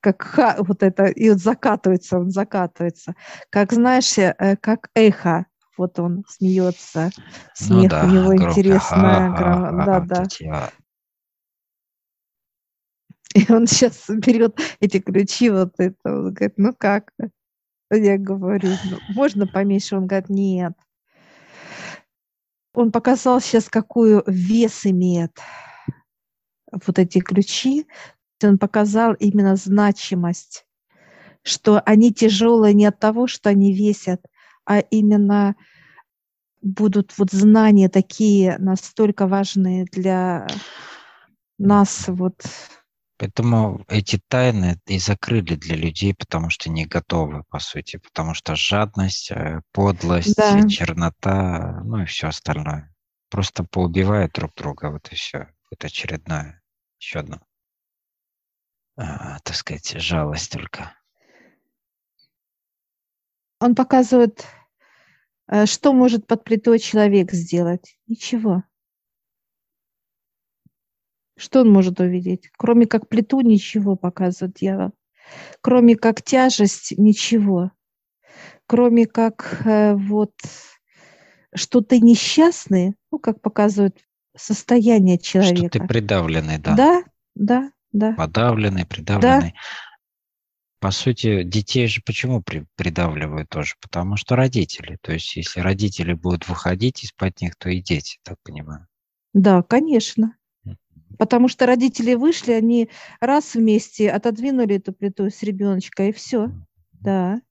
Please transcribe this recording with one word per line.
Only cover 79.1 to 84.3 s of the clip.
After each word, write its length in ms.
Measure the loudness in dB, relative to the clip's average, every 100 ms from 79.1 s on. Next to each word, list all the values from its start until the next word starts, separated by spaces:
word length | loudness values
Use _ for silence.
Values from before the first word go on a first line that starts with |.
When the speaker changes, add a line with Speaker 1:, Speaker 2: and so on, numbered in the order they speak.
| 0 -2 -2 -12 -4 0
Speaker 1:
э, 300 | 2 4 2
вот, 380 | 0 -2 -2 _ -20 -18 -20 _ _ _ _ _ _ _ _ -12
что 260 | 0 0
ты 180 | 4 6
несчастный, 960 | 8 6 4 4 4 2 -2 0 0 -4 _
ну, 80 | -8
как 220 | -6 -4
показывает 560 | -6 0 0 2 -2 -2 _ _ _